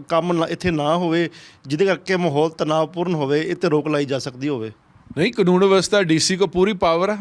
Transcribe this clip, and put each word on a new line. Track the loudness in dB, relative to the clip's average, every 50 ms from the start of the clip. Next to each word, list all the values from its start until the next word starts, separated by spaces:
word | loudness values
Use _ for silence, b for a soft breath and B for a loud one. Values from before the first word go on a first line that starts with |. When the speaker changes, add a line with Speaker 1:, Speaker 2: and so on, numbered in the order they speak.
| -6 -2
Speaker 1:
ਕੰਮ | -2 0 0 0 0
ਨਾ, | 0 0
ਇੱਥੇ | -2 -4 -4 -2 -2
ਨਾ | -2 0 0 0 0
ਹੋਵੇ | 0 0 0 0 0 0 -2 B B B B B B B
ਜਿਹਦੇ | -6 -2 0 2
ਕਰਕੇ | 0 0 -2 -2 -2 -2
ਮਾਹੌਲ | 0 0 0 2 2 0 0
ਤਣਾਅਪੂਰਨ | 0 -4 -2 0 0 0 0 -2 -4 -4 -4 -2 -2
ਹੋਵੇ, | -2 0 0 0 0
ਇਹ | 0 -2 -4
'ਤੇ | -2 0 0
ਰੋਕ | 0 0 0
ਲਾਈ | 0 -2 -2 -2
ਜਾ | -2 -4 -6
ਸਕਦੀ | -6 -8 -10 -8 -6 -6
ਹੋਵੇ? | -4 -6 -6 -10 -12 _ _ _ _ _ _ -12 -4
Speaker 2:
ਨਹੀਂ, | -2 -2 -2 0
ਕਾਨੂੰਨ | 0 2 4 4 4 4
ਵਿਵਸਥਾ | 4 4 4 2 2 2 2 2
ਡੀ | 2 2 2
ਸੀ | 2 0 0
ਕੋ | 0 -2
ਪੂਰੀ | -2 2 0 2 2 2
ਪਾਵਰ | 0 0 2 2 2 0 -2
ਆ, | -2 -4